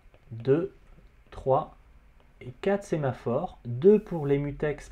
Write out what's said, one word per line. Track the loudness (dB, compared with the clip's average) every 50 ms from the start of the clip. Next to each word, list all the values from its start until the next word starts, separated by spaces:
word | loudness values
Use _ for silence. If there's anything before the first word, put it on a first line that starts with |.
| _ -20 -20 -20 -18 -16
deux, | -14 -4 0 2 2 2 2 -2 -8 -16 -20 -20 -20 -20 -20 -20 -20 -20 -20 -18
trois | -18 -6 0 2 2 2 0 -4 -10 -20 -20 -20 -20 -20 -20 -20 -20 -20 -20 -20 _ -18
et | -16 -16 -14 -4
quatre | -2 -2 -2 -2 -2
sémaphores, | -4 -4 -2 -2 -2 -4 -4 -4 -4 -2 -2 -4 -6 -10 -12 -10
deux | -8 -4 4 6 8 8 6
pour | 4 -2 -6 -4 0
les | 0 0 0
mutex | 0 -4 -4 -4 -4 -4 -4 -6 -12 -18